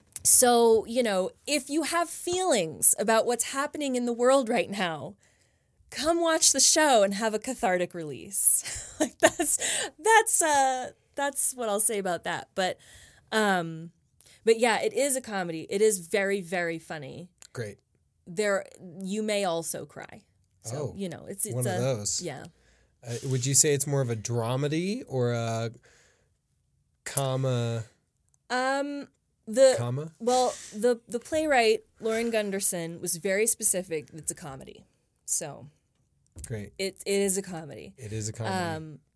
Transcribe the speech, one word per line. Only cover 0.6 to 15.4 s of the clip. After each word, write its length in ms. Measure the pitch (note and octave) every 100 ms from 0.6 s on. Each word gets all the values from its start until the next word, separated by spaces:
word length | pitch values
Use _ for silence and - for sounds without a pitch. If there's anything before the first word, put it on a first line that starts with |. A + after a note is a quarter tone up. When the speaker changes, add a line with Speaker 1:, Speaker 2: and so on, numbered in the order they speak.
| A#3 A3 G3+
Speaker 1:
you 160 | A#3
know, 300 | A#3 F#3+ F#3+ - -
if 200 | C#4+ C#4
you 140 | D4
have 260 | C#4 E4+ E4
feelings 840 | - - F4+ F#4 B3 D#3+ A#2 - -
about 260 | G#3+ A3+ A3
what's 200 | A#3+ -
happening 500 | C#4 C#4+ D4+ C#4+ B3+
in 100 | A#3+
the 80 |
world 360 | A#3 A#3+ C4+ A3+
right 200 | A#3 -
now, 460 | G3+ F3+ D#3+ C#3+ G#3 _ _ _ _ _ _ -
come 320 | - C#4+ E4+
watch 300 | E4+ D#4+ -
the 80 | C#4
show 420 | - E4 D4+ A#3+
and 120 | G3 G3
have 180 | A3+
a 60 | G#3+
cathartic 540 | G#3+ B3+ G#3+ F3+ F3 F3
release. 880 | D#3 B2+ B2+ G3 - - - - -
<laughs> 40 | -
Like, 180 | D#4 -
that's, 380 | D#4+ - D#4 - - - G4+ -
that's, 380 | D#4+ A4 A4 -
uh, 480 | E4 C#4+ C4+ B3+ B3 - _
that's 400 | - C#4 C#4 -
what 160 | B3+ A3+
I'll 100 | G3+
say 200 | - G#3+
about 240 | F#3+ E3+
that. 260 | F3+ E3 - -
But, 220 | F#3 - - - - - -
um, 600 | A3 G#3 F#3+ E3 D#3+ E3 - _ - - -
but 160 | G#3+ A3+
yeah, 220 | A#3 G#3
it 100 | -
is 220 | - C#4 C4
a 60 |
comedy. 460 | A#3+ G3+